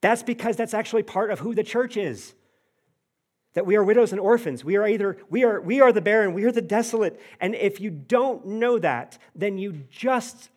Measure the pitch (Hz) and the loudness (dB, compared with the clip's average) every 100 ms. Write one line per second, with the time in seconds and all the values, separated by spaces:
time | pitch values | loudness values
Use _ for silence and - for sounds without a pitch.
0 | 254 233 240 240 226 220 226 214 - 220 | 2 2 -2 -6 -4 -4 -4 -4 -2 -2
1 | 214 185 208 202 190 220 208 233 247 220 | -2 -2 -2 -4 -4 -2 -2 -2 -2 -2
2 | 185 107 - _ _ _ _ _ _ _ | -6 -6 -14 _ _ _ _ _ _ _
3 | _ _ _ _ _ - 175 208 196 220 | _ _ _ _ _ -4 2 4 6 4
4 | 233 190 190 233 233 127 135 196 214 214 | 4 2 2 2 2 -8 -2 0 2 0
5 | 196 190 - 208 247 208 170 254 262 208 | -2 -4 -6 2 2 2 -2 4 6 6
6 | 185 214 208 175 220 233 175 208 233 226 | 2 2 2 2 0 0 0 -2 0 0
7 | 202 - - - 180 226 202 196 208 156 | -2 -4 -20 -6 -6 -2 -2 -2 -10 -10
8 | 139 240 269 262 196 214 240 240 165 120 | -2 0 0 -2 -8 -4 0 0 0 -2
9 | - - _ - 202 196 202 160 131 - | -6 -18 _ -6 -6 -4 -8 -10 -16 -6
10 | 247 254 226 - - | -2 -2 -4 -16 -20